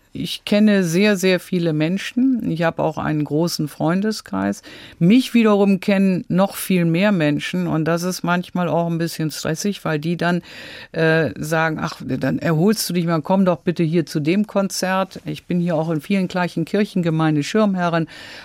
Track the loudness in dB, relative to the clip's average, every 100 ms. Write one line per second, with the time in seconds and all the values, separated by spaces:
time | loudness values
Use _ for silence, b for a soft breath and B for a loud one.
0 | _ -10 -8 -8 0 4 6 4 2 2
1 | 2 2 2 2 0 -2 0 0 0 -2
2 | -4 0 2 2 -2 0 0 0 -2 -2
3 | -2 -2 0 0 0 -2 -6 -2 -2 0
4 | -2 -4 -6 -4 -2 -4 B B B B
5 | 4 4 4 2 4 4 4 2 2 2
6 | 2 2 0 0 0 -2 0 2 2 2
7 | 2 2 2 0 -4 -4 -2 0 0 0
8 | -2 -4 -2 -2 -2 -4 0 0 0 -2
9 | -4 -2 -4 -4 -4 -2 -4 -4 -4 -4
10 | -2 -2 0 -2 B B B B B 0
11 | 2 4 0 -2 -2 0 0 -2 -6 -8
12 | -6 -4 -2 -2 0 2 2 2 -2 -2
13 | 0 -2 0 2 2 2 -2 0 0 0
14 | 0 -2 0 0 0 -2 -2 -2 -2 -2
15 | -2 -6 -10 -10 -4 -2 0 0 0 -2
16 | 0 -2 0 -2 -2 -2 -2 0 0 0
17 | 0 2 2 0 0 0 2 0 0 0
18 | -4 B B B